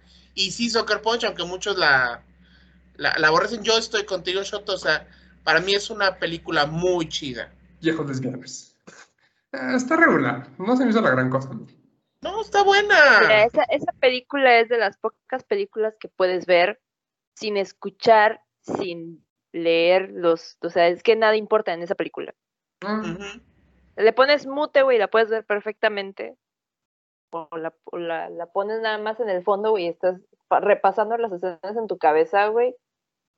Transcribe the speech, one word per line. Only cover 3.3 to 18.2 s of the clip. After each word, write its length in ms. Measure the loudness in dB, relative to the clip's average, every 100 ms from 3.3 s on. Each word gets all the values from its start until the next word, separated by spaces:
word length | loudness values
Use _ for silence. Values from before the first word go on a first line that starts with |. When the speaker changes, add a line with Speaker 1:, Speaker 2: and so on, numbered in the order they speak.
| 2 0 -4
Speaker 1:
yo 140 | -2 -2
estoy 280 | -2 -6 -6
contigo, 380 | -6 -4 -6
Shoto. 300 | -6 -10 -8
O 40 | -6
sea, 300 | -2 -2 -4 _ _ _
para 180 | 0 2
mí 120 | 2
es 160 | -2 -2
una 280 | -2 -2 -2
película 480 | -6 -8 -4 -2 0
muy 420 | 0 -2 -2 -4
chida. 440 | -8 -10 -10 -12 _ _ _
Speaker 2:
Viejos 260 | -4 -4 -6
lesbianos. 680 | -8 -8 -10 -14 -20 -20 _ -20 -20 -20 _ _ _ _
Eh, 200 | -10 -4 -4
está 200 | -2 2
regular. 520 | 4 4 0 -4 -10 -8
No 180 | -2 0
se 80 |
me 80 | 2
hizo 100 | 2
la 100 | 2
gran 180 | 2 0
cosa. 200 | -2 -4 -12 -16 _ _ _ _ _
Speaker 1:
No, 200 | -10 -8
está 220 | -2 2
buena. 560 | 4 4 4 6 8 6
Speaker 3:
Mira, 240 | 6 4 4
esa, 180 | 2
esa 280 | -2 -2 -4
película 680 | -2 0 0 -4 0 4 4
es 80 | 4
de 80 | 0
las 200 | -2 -4
pocas 460 | -8 -10 _ -10
películas 500 | -4 -4 -4 -4 -4 -6
que 100 | -12
puedes 360 | -2 0 0 2
ver 360 | 2 2 -2 _ _ _ _ _ -10
sin 200 | -4 -4
escuchar, 840 | -4 -8 -14 -2 4 6